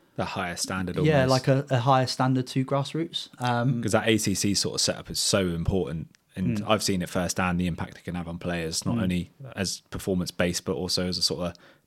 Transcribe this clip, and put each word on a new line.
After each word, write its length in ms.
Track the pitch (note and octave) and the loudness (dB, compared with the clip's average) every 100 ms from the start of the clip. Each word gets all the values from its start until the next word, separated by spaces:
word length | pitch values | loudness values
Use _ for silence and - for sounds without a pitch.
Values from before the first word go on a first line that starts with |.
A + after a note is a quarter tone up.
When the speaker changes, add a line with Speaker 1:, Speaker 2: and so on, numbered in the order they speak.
| _ - | _ -6
Speaker 1:
The 100 | F#2 | -4
higher 300 | - F2+ F2 | -4 -4 -4
standard 420 | - F#2 F#2+ - | -4 -2 -2 2
Speaker 2:
Yeah, 260 | D#3 D3 | 4 4
Speaker 1:
almost. 80 | C3 | 4
Speaker 2:
like 160 | C3 C3 | 4 4
a, 160 | C3+ C#3+ | 2 2
a 100 | C3 | 0
higher 280 | A#2+ C3 B2 | 4 4 4
standard 400 | - C3 C3 B2+ | 0 2 2 0
to 160 | C3+ C3 | -2 0
grassroots. 640 | C#3 C#3 D#3 E3 - - - | -2 -2 -4 -6 -8 -10 -4
Um, 400 | B2 A#2+ A#2+ A#2 | 0 2 2 2
Speaker 1:
'Cause 100 | A2+ | 2
that 160 | G#2+ A#2 | 2 4
A 100 | A2 | 4
C 160 | A2 | 2
C 200 | F#2+ G#2 | 2 2
sort 220 | F#2+ - A#1+ | 2 0 0
of 60 | |
setup 280 | - - - | 0 -2 -4
is 100 | E2 | -2
so 280 | - G#2 F#2 | 2 2 2
important. 640 | E2+ E2 F#2+ E2+ D#2+ D2+ _ _ - | 0 0 0 0 -4 -8 _ _ -4
And 220 | F#2+ A2 | -2 0
Speaker 2:
Mm. 100 | G#2 | 2
Speaker 1:
I've 140 | G#2+ | 2
seen 180 | - F#2+ | 2 -2
it 80 | F2 | -2
firsthand, 500 | G2 E2+ - F#2 F2 | -2 -2 0 0 2
the 80 | F2+ | 0
impact 300 | D#2+ - - | -2 -6 -10
it 60 | |
can 120 | - F2 | -10 -8
have 120 | E2+ | -8
on 120 | F2 | -8
players, 460 | F2+ F2 D#2+ - - | -4 -4 -4 -4 -2
not 100 | A#2 | 0
Speaker 2:
Mm. 80 | |
Speaker 1:
only 280 | F#2 F2+ E2+ - C3 - | 0 0 -2 -10 -12 -4
as 260 | F#2 - - | -4 -4 -10
performance-based, 760 | G2 - F#2 E2+ - F2+ F2 - | -6 0 0 0 -2 -2 -2 -4
but 80 | |
also 340 | F#2 F2+ - F#2 | -2 -2 -2 -2
as 100 | F2+ | 0
a 40 | |
sort 200 | - D2 | -2 -2
of 120 | F2 - - - | -4 -6 -16 -20